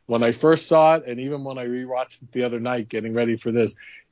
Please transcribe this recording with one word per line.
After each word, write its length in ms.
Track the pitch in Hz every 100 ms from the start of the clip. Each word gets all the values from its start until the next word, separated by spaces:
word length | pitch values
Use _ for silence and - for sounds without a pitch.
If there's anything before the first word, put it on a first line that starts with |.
| -
when 160 | 117
I 100 | 117
first 340 | 120 156 160 -
saw 300 | 160 160 160
it, 80 | 127
and 140 | 120
even 240 | 135 143
when 140 | 135 131
I 80 | 123
rewatched 560 | 123 127 127 131 -
it 100 | 127
the 120 | 127
other 160 | 123 117
night, 280 | 123 131 110
getting 260 | 110 113
ready 220 | 113 117 113
for 160 | 120
this, 240 | 117 107 - - - _